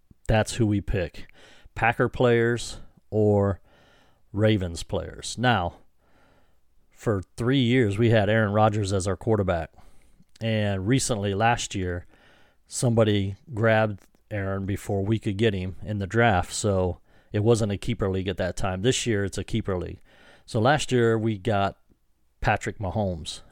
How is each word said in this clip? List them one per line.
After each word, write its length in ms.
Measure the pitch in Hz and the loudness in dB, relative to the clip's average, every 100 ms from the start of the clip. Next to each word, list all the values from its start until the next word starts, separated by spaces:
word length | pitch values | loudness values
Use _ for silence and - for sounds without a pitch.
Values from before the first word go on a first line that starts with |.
| _ _ - | _ _ 0
that's 280 | 110 104 | 0 2
who 120 | - 110 | 0 0
we 140 | 101 | 0
pick, 480 | - 101 82 - - - - - - | -2 -4 -4 -8 -18 -20 -20 -20 -16
Packer 340 | - 117 120 120 | -2 0 2 0
players 720 | - 127 117 117 120 - - - _ - | 2 2 4 2 -2 -6 -14 -18 _ -6
or 520 | 107 104 101 101 98 - _ _ _ _ _ _ | 0 2 4 2 -2 -8 _ _ _ _ _ _
Ravens 500 | 101 110 107 90 82 | 0 2 2 0 -8
players. 540 | - 95 80 - - - | -6 -6 -8 -12 -12 -2
Now, 380 | 123 110 87 - - _ _ _ _ _ _ _ _ _ _ | 0 2 0 -6 -20 _ _ _ _ _ _ _ _ _ _
for 320 | - - 101 90 - | -10 -4 -4 -4 -6
three 240 | 120 139 | 0 2
years, 360 | 120 127 110 98 | 4 4 2 2
we 140 | 117 | 4
had 180 | 113 101 | 4 4
Aaron 240 | 110 107 | 2 2
Rodgers 400 | 104 107 107 98 | 4 2 2 0
as 140 | 98 92 | -2 -2
our 100 | 92 | -4
quarterback, 540 | - 107 95 85 80 _ - - _ - - - | 0 0 2 -2 -4 _ -20 -20 _ -20 -20 -8
and 460 | 113 110 104 98 95 | -4 0 0 -2 0
recently, 480 | 131 - 113 101 | 0 0 -2 -2
last 400 | 98 113 120 - | 0 2 0 -2
year, 320 | 104 90 87 - - _ _ _ _ _ | -6 -4 -6 -10 -20 _ _ _ _ _
somebody 680 | - 123 113 107 104 98 98 - | -2 2 4 4 4 0 -6 -10
grabbed 460 | 113 113 110 110 101 - _ - | -2 2 4 2 -2 -14 _ -12
Aaron 360 | 104 95 98 98 | -8 -4 -4 -4
before 360 | 101 - 101 | -6 -4 -2
we 160 | 98 110 | 0 -2
could 180 | 117 98 | -2 0
get 180 | 113 | 0
him 220 | 98 92 87 | 0 -4 -8
in 160 | - 104 | -8 -6
the 80 | 95 | -2
draft, 460 | 113 117 92 87 | 2 4 4 0
so 480 | - 107 95 92 87 _ _ _ | -2 0 2 0 -4 _ _ _
it 100 | 107 | -2
wasn't 300 | 107 117 107 | 2 2 2
a 60 | 98 | -4
keeper 300 | - 110 101 | -4 -4 -2
league 200 | 95 95 | -2 -2
at 80 | 90 | -2
that 200 | 92 - | -4 -2
time. 260 | 101 92 | -4 -2
This 220 | 113 - | 0 0
year, 200 | 120 104 | 0 -2
it's 140 | 98 - | -2 -6
a 40 | |
keeper 340 | 95 113 101 90 | -4 -4 -2 -4
league. 240 | 87 85 - - - - - | -6 -12 -18 -20 -20 -20 -6
So 140 | 117 | 0
last 320 | 113 156 - | 4 2 2
year, 260 | 127 117 113 | 2 4 2
we 200 | 113 104 | 0 -2
got 400 | 101 101 98 - _ _ _ _ _ _ | -2 0 0 -4 _ _ _ _ _ _
Patrick 380 | - 104 - - | 0 0 -2 -8
Mahomes 600 | 98 110 101 85 76 - - | -6 -2 -2 -4 -8 -14 -10